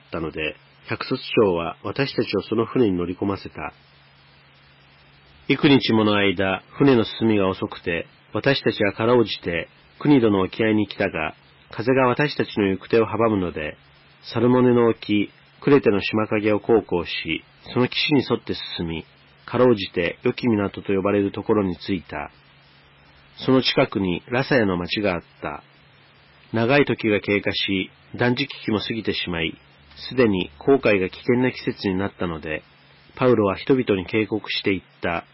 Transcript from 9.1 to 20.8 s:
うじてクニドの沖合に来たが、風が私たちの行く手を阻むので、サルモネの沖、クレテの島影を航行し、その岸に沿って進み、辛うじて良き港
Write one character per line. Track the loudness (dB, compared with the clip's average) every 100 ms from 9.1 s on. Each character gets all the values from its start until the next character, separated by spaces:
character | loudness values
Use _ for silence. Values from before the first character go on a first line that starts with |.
う | 4
じ | 2 -4
て | -6 -6 -6 _ _ -4
ク | 2
ニ | 4
ド | 4
の | 2
沖 | 0 0
合 | 0
に | 0 -2
来 | -2
た | -4
が、 | -4 -6 -10 _ _ -16
風 | -4 0
が | 2 2
私 | 2 -2 -2
た | -4
ち | 0
の | 0
行 | -2
く | 0
手 | 2
を | 2
阻 | 0 0
む | 0
の | -2
で、 | -6 -10 -12 _ _ _ _ -8
サ | 0
ル | 2
モ | 4
ネ | 4
の | 6 4
沖、 | 2 0 0 -2 _ _ _
ク | 4
レ | 4
テ | 4
の | 2
島 | 0 -2 0
影 | 0 0
を | 0
航 | 4 2
行 | 2 -2 -4
し、 | -8 -6 -8 -8 _ -6
そ | -2
の | 0
岸 | -2 0
に | 0 0
沿 | -2
っ |
て | -4 -10 -10 -8
進 | -8
み、 | -8 -12 _ _ _ -4
辛 | 2
う | 4 2
じ | -2
て | -2 -2 -2
良 | -4
き | -2 0
港 | 2 0 -4